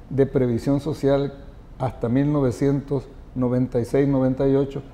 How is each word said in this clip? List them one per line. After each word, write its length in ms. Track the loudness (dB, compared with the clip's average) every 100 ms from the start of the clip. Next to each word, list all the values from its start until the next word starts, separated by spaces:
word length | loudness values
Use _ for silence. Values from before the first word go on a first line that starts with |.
| -6
de 160 | 0 2
previsión 540 | 2 2 0 0 0
social 540 | -2 -2 2 2 0 -6 -18 -18 -20 -6
hasta 320 | -6 -4 0
mil 220 | 2 2
novecientos 760 | 2 0 2 0 0 -2 -4 -4 -18 -12 -2
noventa 440 | 0 2 0 0
y 60 | 0
seis, 220 | 2 2
noventa 400 | 4 2 2 2
y 80 | 2
ocho, 260 | 0 -4 -12